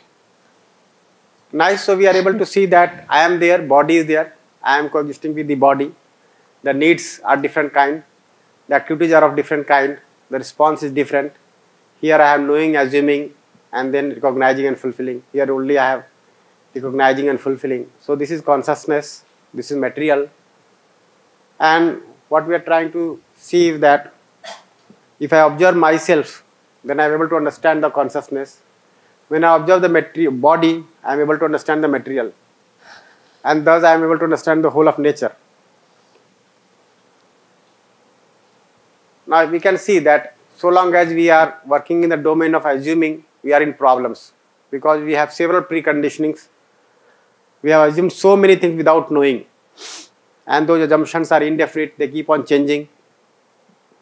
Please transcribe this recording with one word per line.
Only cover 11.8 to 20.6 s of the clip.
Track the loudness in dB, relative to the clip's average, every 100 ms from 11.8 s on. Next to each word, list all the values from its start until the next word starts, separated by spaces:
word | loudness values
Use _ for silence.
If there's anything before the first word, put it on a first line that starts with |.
| _ -6
Here | 0 4
I | 4 4
am | 2
knowing, | 0 0 0
assuming, | 0 0 0 -2 -4 _ _ _ -10
and | -6 -4
then | -4 -4
recognizing | -4 -4 0 0 0 -2
and | -4
fulfilling. | -8 -8 -10 -10 _
Here | -4 -2
only | -2 -2 0
I | 0
have | -2 -8 _ _ _ _ _ _ -12
recognizing | -6 0 2 2 -2
and | -2
fulfilling. | -4 -6 -6 -6 -8 _
So | -6 -4
this | -4
is | -6
consciousness, | -2 -2 0 -6 -2 -4 -4 -18 _ _ _
this | -14 -8
is | -6
material. | -4 -4 -2 0 -2 _ _ _